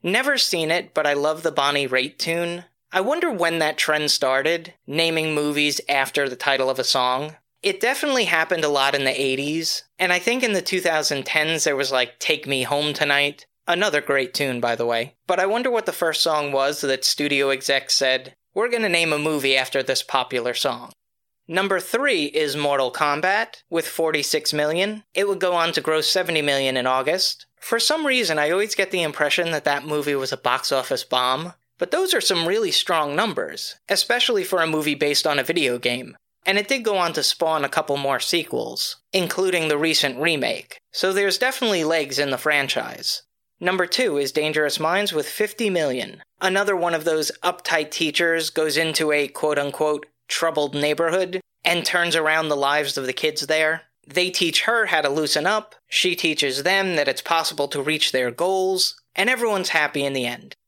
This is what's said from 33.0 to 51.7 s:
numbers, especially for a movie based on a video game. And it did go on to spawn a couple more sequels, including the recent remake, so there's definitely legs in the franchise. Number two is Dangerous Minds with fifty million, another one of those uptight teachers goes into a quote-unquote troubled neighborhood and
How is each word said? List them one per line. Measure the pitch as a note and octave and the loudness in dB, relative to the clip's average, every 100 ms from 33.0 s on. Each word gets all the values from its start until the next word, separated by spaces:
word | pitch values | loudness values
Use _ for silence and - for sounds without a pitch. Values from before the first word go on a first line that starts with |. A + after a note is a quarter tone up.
| D3 D3 | 2 0
numbers, | A3 D#3 D#2+ D#2 - - - | 0 -2 -6 -8 -12 -12 -2
especially | G3 - A#3+ B3 G#3+ | 0 2 2 2 2
for | F3 F3+ | 2 2
a | D#3+ | 2
movie | D#3 D3+ | 2 0
based | C#3+ D3+ C#3+ D#3+ | 0 2 2 2
on | D3 | 0
a | |
video | B2+ E3+ C3+ B2 | 0 0 0 0
game. | B2 B2 B2+ - _ _ | -2 -2 -8 -18 _ _
And | - G3 | 0 0
it | G3+ | 0
did | C4+ | -2
go | A3 G3 | 0 0
on | E3+ | 0
to | D#3 | 0
spawn | C3+ - D#3+ D#3 | -2 0 0 0
a | C#3 | 0
couple | - D3+ C#3 | -2 0 -2
more | C#3 B2+ | 0 -2
sequels, | - E3+ D3 B2+ A#2 A#2+ - - _ | 0 -2 -2 -6 -4 -6 -6 -8 _
including | F#3+ E3 - F#3+ F3+ D#3 | -2 0 0 0 2 2
the | D3 | 2
recent | D#3+ D#3 C#3+ B2+ | 2 2 0 0
remake, | D#3+ D3+ B2+ F#2 - - _ | 0 0 0 -4 -8 -20 _
so | - F#3 | -2 0
there's | F#3+ G3+ - | 2 0 2
definitely | B3+ C4 A#3 F#3 | 0 0 0 2
legs | D#3 E3 C#3 C3+ | 2 0 0 -2
in | C#3+ | -2
the | B2+ | 0
franchise. | D3+ D3 C3+ - F2 E2 - - _ _ _ _ | 0 0 0 -4 -4 -8 -6 -6 _ _ _ _
Number | F3 F#3 F3+ | -2 0 0
two | - A#3+ C#3+ | 0 0 0
is | C#3 | 0
Dangerous | D#3 D3+ D3+ D3 C3+ | 0 0 0 0 0
Minds | D#3+ F#3 G#3 | 0 0 0
with | D#3 - | -2 -4
fifty | - G#3 - A3 | -4 -4 -2 -2
million, | F3+ D3 B2+ - - - _ | 0 0 -2 -6 -12 -20 _
another | F#3 F#3+ G3+ F#3 | 0 2 2 2
one | E3+ | 0
of | E3 | 0
those | D#3+ D#3 D3+ - | 0 0 -2 -2
uptight | F3 F3 - E3 D3+ | -2 -2 -2 -2 -2
teachers | - D#3+ D3 E3+ E3 D#3 | -4 -2 0 0 0 -2
goes | - D#3 C#3+ | -2 0 0
into | D#3+ D#3 D#3 | 0 0 0
a | D3 C#3+ | 0 -2
quote-unquote | - D3+ D3 C#3+ - D3+ D3+ - _ - | -2 -2 0 -2 -2 -2 -2 -8 _ -8
troubled | - E3 D3+ D3 | -2 0 0 -2
neighborhood | C#3+ D3 D3+ E3 F3+ F3+ F#3 _ _ | 0 0 2 2 2 0 -4 _ _
and | E3+ | 0